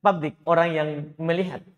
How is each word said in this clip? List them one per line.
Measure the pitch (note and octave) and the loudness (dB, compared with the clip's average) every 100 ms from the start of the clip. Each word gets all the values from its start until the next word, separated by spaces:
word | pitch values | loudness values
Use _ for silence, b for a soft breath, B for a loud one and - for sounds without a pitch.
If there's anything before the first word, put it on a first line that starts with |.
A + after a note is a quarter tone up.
publik, | G3+ F3+ D3+ - - | 2 2 -4 -6 2
orang | E3 E3+ | 2 4
yang | D#3+ D3+ D3 D3+ | 0 -2 -4 -10
melihat. | - D#3+ E3+ F#3 C3 - | -6 -2 -2 -2 -6 -16